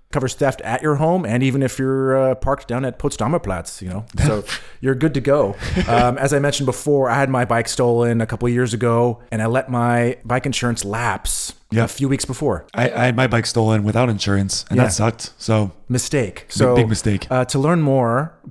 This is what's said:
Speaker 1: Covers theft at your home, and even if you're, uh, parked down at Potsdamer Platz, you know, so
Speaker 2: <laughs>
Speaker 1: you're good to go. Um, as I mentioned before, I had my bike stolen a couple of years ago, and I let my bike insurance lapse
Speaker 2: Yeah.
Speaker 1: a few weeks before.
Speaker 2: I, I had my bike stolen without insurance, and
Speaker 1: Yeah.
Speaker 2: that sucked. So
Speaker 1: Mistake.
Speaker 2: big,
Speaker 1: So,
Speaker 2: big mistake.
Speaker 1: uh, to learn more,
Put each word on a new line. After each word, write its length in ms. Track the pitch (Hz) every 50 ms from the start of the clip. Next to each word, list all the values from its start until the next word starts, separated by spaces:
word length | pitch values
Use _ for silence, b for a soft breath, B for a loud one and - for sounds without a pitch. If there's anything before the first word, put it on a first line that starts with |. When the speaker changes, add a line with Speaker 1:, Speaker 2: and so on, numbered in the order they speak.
| _ _
Speaker 1:
Covers 220 | - 147 131 127 -
theft 260 | - 147 139 131 -
at 200 | - - 117 -
your 140 | - 156 147
home, 280 | 139 160 160 175 185 165
and 200 | 101 113 120 135
even 180 | 135 123 139
if 160 | 135 123 -
you're, 400 | - 131 131 135 135 131 131 131
uh, 160 | 135 131 131 131
parked 340 | 131 - 135 139 139 -
down 160 | - 117 127 135
at 140 | 127 120
Potsdamer 460 | - - 143 - - 110 107 107 - -
Platz, 360 | 101 92 87 85 - - -
you 100 | 95 90
know, 160 | 90 101 110 - - - -
so 180 | 147 110 104 95 - - -
Speaker 2:
<laughs> 200 | - - - -
Speaker 1:
you're 140 | 127 135 135
good 180 | 120 151 160 135
to 80 | 143
go. 340 | - 143 139 147 127 98 101 B B B B 180 175
Um, 300 | - 117 120 123 123 120
as 160 | - 135 139 147
I 60 | 139
mentioned 260 | 139 143 139 - 139
before, 460 | 127 120 - - 151 147 139 135 123
I 20 | 117 135
had 100 | 139 131
my 160 | 135 127 123
bike 220 | 98 117 117 113
stolen 520 | - - - 127 120 117 117 120 120 117 117
a 60 | 113
couple 220 | 113 120 - 123
of 40 | 123
years 220 | 120 120 127 117 110
ago, 460 | 110 123 120 117 117 120 123 113 113 B B
and 80 | 117 110
I 60 | 110
let 240 | 113 117 131 131 -
my 480 | 123 120 120 120 120 120 120 120 127 - -
bike 220 | - 120 131 -
insurance 360 | 143 127 - 127 120 117 - -
lapse 680 | 98 104 113 120 117 95 95 - - - - - - - - _ _
Speaker 2:
Yeah. 140 | 110 113 113
Speaker 1:
a 40 |
few 220 | 107 - - 139 131
weeks 160 | 139 131 -
before. 400 | - 127 - 156 135 98 78 - - -
Speaker 2:
I, 160 | - 120 123
I 160 | - 117 120
had 100 | 127 117
my 120 | 120 131
bike 180 | 120 113 117 107
stolen 380 | - - 117 110 110 110 107 101
without 260 | 107 104 113 127 123
insurance, 560 | 110 98 - 101 98 98 98 95 - - - -
and 60 | -
Speaker 1:
Yeah. 80 | 123 117
Speaker 2:
that 80 | 107 98
sucked. 400 | - 107 117 113 - - - -
So 360 | - - - 110 110 104 95 - - -
Speaker 1:
Mistake. 580 | - 127 127 - - - 139 117 95 87 - -
Speaker 2:
big, 60 | - -
Speaker 1:
So, 220 | - 139 127 123
Speaker 2:
big 140 | 127 120 110
mistake. 380 | 110 - - 110 101 95 - -
Speaker 1:
uh, 160 | 131 127 127
to 140 | - - 135
learn 240 | 135 151 175 170 156
more, 500 | 139 135 135 123 113 113 127 147 165 - _ - 123